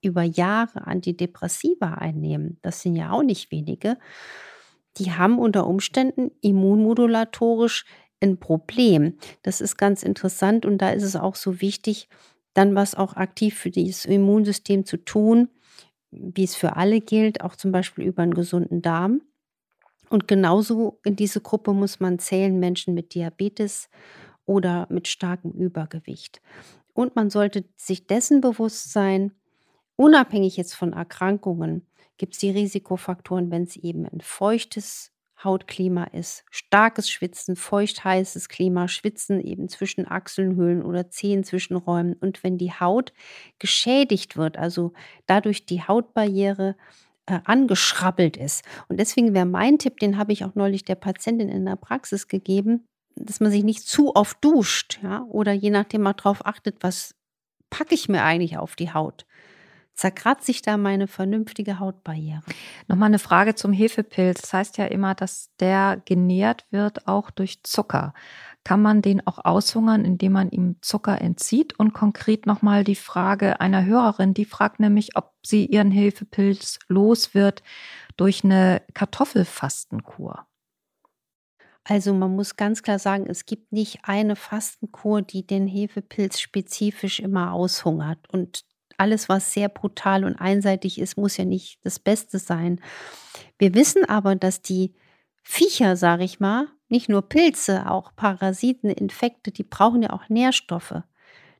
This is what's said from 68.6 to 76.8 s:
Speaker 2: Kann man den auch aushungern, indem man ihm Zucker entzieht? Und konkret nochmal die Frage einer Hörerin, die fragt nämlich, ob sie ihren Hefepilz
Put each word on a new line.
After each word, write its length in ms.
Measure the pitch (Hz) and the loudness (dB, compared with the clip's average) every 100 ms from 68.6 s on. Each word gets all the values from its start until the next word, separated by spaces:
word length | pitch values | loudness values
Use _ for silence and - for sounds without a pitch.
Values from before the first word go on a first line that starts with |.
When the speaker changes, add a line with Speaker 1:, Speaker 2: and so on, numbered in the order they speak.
Speaker 2:
Kann 180 | - 196 | 0 4
man 220 | 214 214 | 6 6
den 240 | 196 196 - | 4 2 0
auch 180 | - - | -4 0
aushungern, 580 | 190 - 226 220 214 | 2 2 2 2 4
indem 280 | 185 180 190 | 2 2 2
man 180 | 196 190 | 2 0
ihm 280 | 185 180 175 | 0 -2 -2
Zucker 400 | - 208 - 196 | -4 -4 -2 -2
entzieht? 560 | 175 170 - 240 311 - | -2 -2 0 0 0 2
Und 160 | 214 | 0
konkret 540 | - 208 - - 214 214 | 2 0 0 0 0 0
nochmal 360 | 208 208 202 | 2 4 4
die 120 | 202 196 | 2 -2
Frage 640 | - 180 185 196 196 - | -4 -2 0 2 0 2
einer 260 | 190 190 185 | 2 2 4
Hörerin, 480 | 240 226 202 196 | 4 4 2 2
die 120 | 196 208 | 0 -2
fragt 340 | - 208 - | -2 -2 2
nämlich, 360 | 208 208 208 - | 4 4 2 -4
ob 180 | - _ - | -6 _ 0
sie 200 | 214 202 | 2 4
ihren 260 | 214 202 | 4 4
Hefepilz 880 | 196 202 - 208 - 196 196 - - | 4 2 0 -4 0 2 0 -6 -10